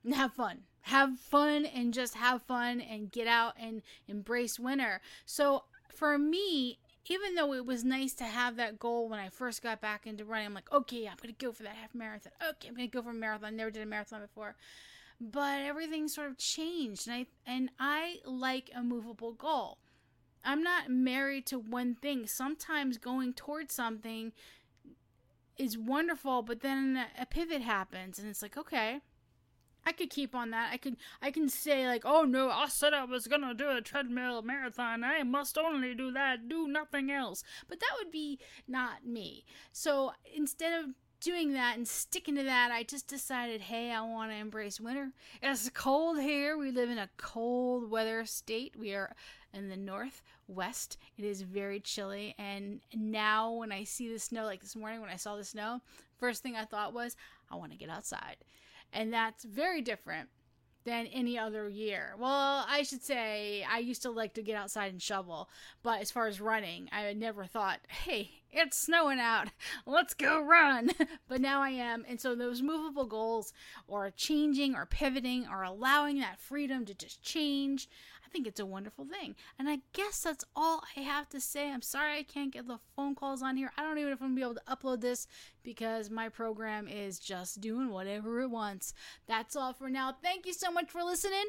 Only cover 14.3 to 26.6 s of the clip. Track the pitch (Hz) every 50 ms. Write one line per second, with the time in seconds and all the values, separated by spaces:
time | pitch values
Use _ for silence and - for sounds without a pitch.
14.3 | _ 214 214 208 220 _ - - - - - - - - - - - _ 240 220
15.3 | 208 285 285 277 277 277 277 285 285 311 330 311 320 311 302 302 - 302 294 285
16.3 | 262 - - - - 311 311 330 349 339 277 220 202 185 - 233 240 247 247 -
17.3 | _ _ _ 254 247 254 262 254 _ - 254 285 294 311 330 349 349 - - 254
18.3 | 254 254 262 262 262 262 254 - - 247 240 240 240 240 220 233 226 - 233 233
19.3 | 226 - - 302 311 269 202 - - _ _ _ _ _ _ _ _ _ _ _
20.3 | _ _ - 247 277 302 330 349 359 339 - - 254 254 254 254 254 262 277 277
21.3 | 277 269 254 - 269 254 220 220 233 247 247 247 240 - - 285 285 254 226 226
22.3 | - - 262 277 311 - - - 320 294 277 262 247 226 - 247 254 262 262 247
23.3 | 254 - - - 294 311 320 269 - - 240 226 220 214 220 226 226 220 220 226
24.3 | - - - - - - _ _ _ _ _ - - _ _ _ _ _ _ _
25.3 | _ _ _ _ _ - 269 240 214 226 220 233 269 294 320 339 320 269 - 269
26.3 | 254 247 220 233 240 233